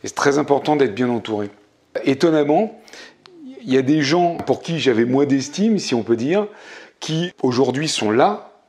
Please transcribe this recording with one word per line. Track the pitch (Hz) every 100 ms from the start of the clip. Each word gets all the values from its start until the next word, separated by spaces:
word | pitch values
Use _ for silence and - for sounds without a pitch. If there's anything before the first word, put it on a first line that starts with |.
Et | 104
c'est |
très | - 143 139
important | 143 139 - 151
d'être | 131
bien | 101 123
entouré. | 120 107 107 101 - _ _ _ -
Étonnamment, | - 135 170 156 143 156 214 - - - - _ - - 269 -
il | -
y | 131
a |
des | 127 156
gens | 135 175 175 165
pour | - 127
qui | - 165
j'avais | 127 113
moins | 120 131 143
d'estime, | 139 131 - 214 202
si | -
on | 120
peut | 110 117
dire, | 131 190 208 - - - - _
qui | - 160 175 -
aujourd'hui | 127 120 131 127 156
sont | - 110
là | 113 175 208 - _